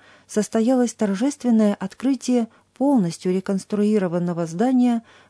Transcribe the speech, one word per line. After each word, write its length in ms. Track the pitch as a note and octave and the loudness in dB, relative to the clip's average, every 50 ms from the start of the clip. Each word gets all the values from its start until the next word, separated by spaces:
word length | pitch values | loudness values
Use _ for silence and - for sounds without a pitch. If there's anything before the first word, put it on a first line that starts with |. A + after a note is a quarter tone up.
| _ - - _ _ - | _ -20 -20 _ _ -6
состоялось 680 | - G#3+ G3 - - A3+ A3 B3 C4 B3+ B3 A3+ - | -4 -4 -4 -2 -2 0 0 2 2 2 0 -2 -2
торжественное 800 | - A3 G3 G3 F#3 B3 C#4+ - - - B3 A3+ A3 G#3+ G3+ G3+ | -4 -2 -2 -2 -2 -2 -2 -4 -2 0 2 2 4 4 2 0
открытие 720 | - F#3+ F#3+ - - A#3 C4+ C4+ A#3 - B3+ B3 A#3+ A3+ A3+ _ _ _ _ _ | -2 -8 -10 -10 -4 -2 -2 -2 -2 -2 -2 0 0 0 -4 _ _ _ _ _
полностью 600 | - C4 C#4+ C#4 A#3 F3+ E3+ - - - F#3 F3+ | -2 0 2 2 2 2 0 -4 -4 -4 -2 -2
реконструированного 1120 | F#3+ - - G3 F#3 - - G#3 G3+ G#3 G#3+ G#3+ G#3 F#3 E3+ E3+ F3 F3 F3 E3 E3+ E3+ | -2 -2 -2 -6 -6 -4 -4 -2 0 0 2 2 2 0 0 -2 -2 -2 -2 -2 -4 -6
здания 560 | D#3+ E3 F3 A#3 C4 C4 B3 B3 A#3+ A#3 A3+ - _ - - - | -6 -2 -2 0 2 2 2 2 2 0 -2 -4 _ -20 -20 -20